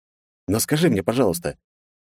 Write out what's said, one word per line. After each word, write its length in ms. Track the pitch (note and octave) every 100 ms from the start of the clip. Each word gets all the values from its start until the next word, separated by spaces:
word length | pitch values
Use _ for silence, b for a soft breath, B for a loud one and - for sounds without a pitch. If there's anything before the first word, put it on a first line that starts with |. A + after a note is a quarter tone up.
| _ _ _ _ -
«Но 120 | G#2+
скажи 320 | - D3+ E3+
мне, 100 | G2+
пожалуйста, 560 | F#2 A#2+ A2 E2+ - - _ _ _ _